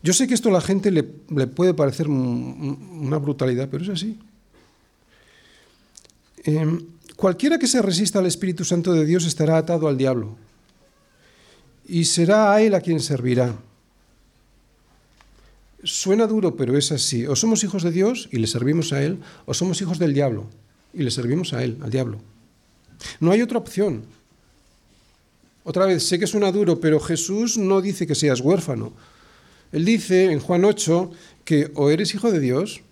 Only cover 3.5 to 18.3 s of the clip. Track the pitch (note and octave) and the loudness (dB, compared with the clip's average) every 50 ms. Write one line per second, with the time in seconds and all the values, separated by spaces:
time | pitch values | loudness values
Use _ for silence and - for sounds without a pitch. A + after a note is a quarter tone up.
3.5 | B2 A#2+ C3+ C3+ C#3 C#3+ E3+ F#3+ G3+ E3 F#3+ A3 A3 - - - _ _ _ _ | 0 -2 -4 -6 -6 -8 -6 -6 -6 -6 -6 -8 -10 -12 -16 -20 _ _ _ _
4.5 | _ _ _ _ _ _ _ _ _ _ _ _ _ _ _ _ _ _ _ _ | _ _ _ _ _ _ _ _ _ _ _ _ _ _ _ _ _ _ _ _
5.5 | _ _ _ _ _ _ _ _ _ - _ _ _ _ _ _ _ - - - | _ _ _ _ _ _ _ _ _ -20 _ _ _ _ _ _ _ -10 -4 -2
6.5 | D3+ D#3 D#3+ D3+ E3 E3+ - - - - _ - - _ - F#3+ F3+ F3+ - D4 | 0 0 0 0 -2 -2 -6 -12 -20 -20 _ -20 -12 _ 0 0 0 2 0 0
7.5 | E4+ D#4 B3 A#3+ - B3+ G#3+ G3 F3+ E3 G#3+ G3 - G3+ F#3 F3+ E3 - - F#3 | 0 2 0 0 2 2 2 2 0 0 0 0 0 0 0 0 0 -2 -4 -4
8.5 | F3+ E3 F3+ - F3 F3 E3 F#3 F3+ E3 D#3 D3+ E3+ F3+ E3 E3+ D3 - D#3+ D3+ | -4 -4 -4 -2 -2 -2 0 2 2 2 4 2 2 2 0 -2 -2 0 0 2
9.5 | D#3+ D#3+ D#3+ E3 F3 E3 D3+ D#3 C#3+ C3 C3+ C3 C3 A#2+ A2 G#2 G#2+ - - _ | 2 2 2 0 -2 0 0 0 0 0 0 0 0 -2 -4 -8 -10 -16 -20 _
10.5 | _ _ _ _ _ _ _ _ _ _ _ _ _ _ _ _ _ _ _ _ | _ _ _ _ _ _ _ _ _ _ _ _ _ _ _ _ _ _ _ _
11.5 | - _ _ _ _ _ _ - F3+ E3+ E3 - - - E3+ E3 G3+ G#3+ A3 G3+ | -20 _ _ _ _ _ _ -4 -2 0 0 0 2 2 4 4 6 4 6 6
12.5 | G3+ G#3+ A3 A3+ G3+ F3+ - E3+ E3 D#3 A#2+ - D3 B2+ A#2+ B2+ B2 A#2+ B2+ B2 | 6 6 4 4 4 2 0 0 -2 -2 -2 -2 -4 -2 0 0 2 2 2 0
13.5 | A2+ G#2 - - _ _ _ _ _ _ _ _ _ _ _ _ _ _ _ _ | -2 -8 -12 -20 _ _ _ _ _ _ _ _ _ _ _ _ _ _ _ _
14.5 | _ _ _ _ _ _ _ _ _ _ _ _ _ _ _ _ _ _ _ _ | _ _ _ _ _ _ _ _ _ _ _ _ _ _ _ _ _ _ _ _
15.5 | _ _ _ _ _ _ - - - - - F#3+ F#3+ G#3+ A3+ G#3+ A3 A3 G3+ F3 | _ _ _ _ _ _ -10 -8 -6 -6 0 0 2 2 2 2 2 0 0 0
16.5 | E3+ - C#3 A#2 B2+ C#3+ C#3+ - D#3+ C3 - - C#3 A#2 A#2 C#3 C#3+ - G#3 A3+ | 0 -2 -2 0 0 0 0 0 -2 -2 -2 -2 -2 -2 -2 -2 -2 0 2 2
17.5 | A3+ - - G3 E3+ G3 E3 F3 E3 F3 F#3+ G#3+ B3+ A#3 - - | 2 2 0 -2 -2 -2 -2 -2 0 2 2 0 0 -2 -8 -6